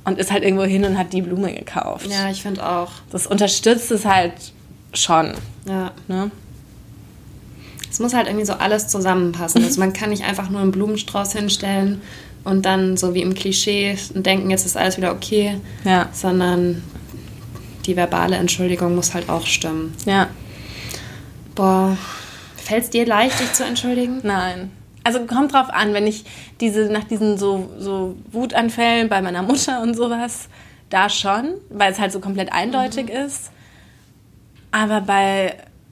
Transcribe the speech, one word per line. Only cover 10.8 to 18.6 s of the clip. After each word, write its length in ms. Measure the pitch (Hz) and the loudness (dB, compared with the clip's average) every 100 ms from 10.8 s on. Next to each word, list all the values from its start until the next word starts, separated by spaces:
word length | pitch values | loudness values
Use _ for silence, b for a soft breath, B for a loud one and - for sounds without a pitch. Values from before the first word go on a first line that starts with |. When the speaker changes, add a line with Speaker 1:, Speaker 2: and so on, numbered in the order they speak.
| 208 214 - 202 196 | 0 0 -2 -2 -2
Speaker 2:
hinstellen 680 | 220 208 - 196 196 196 202 B B B B | -2 0 0 0 2 2 0 B B B B
und 200 | - 196 | 0 2
dann 320 | 190 190 185 185 | 4 4 2 2
so 180 | 180 | 2
wie 60 | 180 | 2
im 120 | 185 | 0
Klischee 640 | 185 196 190 - 202 202 196 - | 0 0 0 2 2 0 -2 -6
denken, 340 | 190 185 190 190 | -2 2 2 2
jetzt 140 | 190 | 0
ist 120 | - - | 0 2
alles 200 | 185 185 | 0 2
wieder 140 | 185 | -2
okay, 440 | 185 - 214 208 196 B B | -2 0 2 2 -2 B B
Speaker 1:
Ja. 240 | 202 185 175 | 2 2 2
Speaker 2:
sondern 680 | - 190 180 180 180 175 175 - - - - - - - - - - - | -2 0 2 2 2 2 0 -6 -14 -14 -16 -16 -16 -16 -16 -16 -10 -4
die 100 | 180 | 0
verbale 400 | 175 175 175 185 | 2 2 2 2
Entschuldigung 580 | 175 - | 0 0